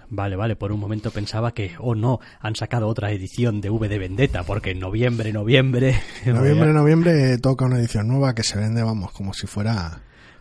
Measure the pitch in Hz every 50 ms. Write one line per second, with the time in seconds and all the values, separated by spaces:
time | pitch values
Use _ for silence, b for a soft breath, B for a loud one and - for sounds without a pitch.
0 | B B 107 98 98 101 95 92 107 117 107 - 104 101 107 104 101 98 110 107
1 | - 107 - 104 101 - - 110 113 117 - - 101 92 - - - 127 117 107
2 | 107 127 127 110 B B B B B 110 110 - 120 - - 120 110 107 113 107
3 | 101 104 107 95 95 92 - - 120 120 104 104 101 98 110 113 110 101 104 104
4 | 92 87 95 104 135 139 - 90 90 98 98 107 - 101 92 92 92 92 98 110
5 | 123 123 120 113 110 110 104 107 104 110 135 131 131 131 123 120 131 131 131 107
6 | - - - - - 131 120 113 127 139 147 156 160 156 156 151 147 151 160 165
7 | 170 175 165 147 135 131 127 120 123 135 135 123 131 127 127 123 117 117 - 110
8 | 104 117 127 139 139 131 120 110 107 - - 101 107 107 113 117 113 113 110 107
9 | 90 - - - 101 95 - - - - - 101 104 113 117 101 85 82 82 -
10 | - B B B B B B B